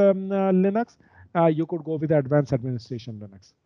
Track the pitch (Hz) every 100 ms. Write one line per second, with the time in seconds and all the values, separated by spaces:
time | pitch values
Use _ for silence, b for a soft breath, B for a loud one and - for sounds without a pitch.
0 | 196 190 190 196 190 185 196 214 240 _
1 | b b - 175 165 156 160 170 151 156
2 | 156 151 131 147 135 135 127 120 - 117
3 | 117 104 104 98 _ _